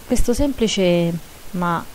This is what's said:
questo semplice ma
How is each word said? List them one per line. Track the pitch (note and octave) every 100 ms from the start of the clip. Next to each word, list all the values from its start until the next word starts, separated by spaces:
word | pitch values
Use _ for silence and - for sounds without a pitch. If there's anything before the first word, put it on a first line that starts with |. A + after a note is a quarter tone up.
| -
questo | B3 -
semplice | A#3 C#4+ B3+ A3 - F3+ F3 E3+ E3+ - - -
ma | F3+ F3 E3 -